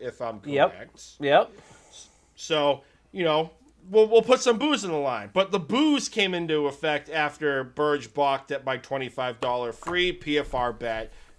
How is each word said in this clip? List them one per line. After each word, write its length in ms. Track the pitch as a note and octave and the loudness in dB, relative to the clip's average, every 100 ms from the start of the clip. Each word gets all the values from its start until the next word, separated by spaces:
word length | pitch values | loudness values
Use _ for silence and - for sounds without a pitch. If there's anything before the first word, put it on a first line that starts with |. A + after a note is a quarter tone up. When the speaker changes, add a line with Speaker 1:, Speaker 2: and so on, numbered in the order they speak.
Speaker 1:
if 200 | B2 - | -12 -8
I'm 200 | A#2 G#2+ | -8 -8
Speaker 2:
Yep. 280 | C#3+ C#3 D#3 | -4 2 2
Speaker 1:
correct. 300 | F#2 A#2+ - - - | 0 -20 -20 -20 -6
Speaker 2:
Yep. 320 | C#3+ D#3+ A3+ - - - - - - _ _ | 4 4 4 -6 -20 -20 -20 -20 -20 _ _
Speaker 1:
So, 480 | - - D3+ C#3+ C3+ - _ _ | -18 -4 0 2 0 -4 _ _
you 100 | F#3+ | -2
know, 260 | E3 D#3 D#3+ - - _ F#3 | 0 2 0 -8 -20 _ 0
we'll, 200 | G#3+ G#3+ | 4 6
we'll 140 | A3+ | 6
put 180 | A3+ B3+ | 6 2
some 180 | B3+ A3 | 4 2
booze 240 | D4 B3+ | 2 0
in 60 | F#3 | -2
the 60 | D3+ | -2
line. 340 | C#3 A#2 G2+ | -2 -2 -2
But 200 | F#3 F#3+ | 0 0
the 80 | F#3+ | 0
booze 480 | C#3 A#3+ D#4 C#4 - | -2 2 2 2 -2
came 260 | A3 G3 | -2 -2
into 320 | F3+ E3 D#3 C#3+ | -2 -2 0 0
effect 420 | - D#3 D3 D3 | -2 -2 -2 -2
after 540 | D#3 D3 - D3+ C#3 | -2 -2 -2 -2 -2
Burge 500 | B2+ C3+ D3+ D3 A#2 | -4 -2 0 0 -4
balked 380 | C#3+ C#3 C3+ - | -2 0 0 -4
at 140 | C#3 | -6
my 140 | C3 B2+ | -4 -6
twenty-five 640 | - C3+ B2+ C3+ B2+ A2+ | -6 -6 -6 -6 -6 -4
dollar 320 | B2+ B2 A#2+ | -2 -2 -4
free 400 | A2 - F3+ F3+ | -8 -6 -2 -2
P 260 | F3 D3+ D3 | -2 -2 -2
F 140 | C#3 | -2
R 180 | C3 A#2+ | -2 -2
bet, 400 | A2 A#2 A2 A2+ - - | -4 -6 -6 -8 -16 -20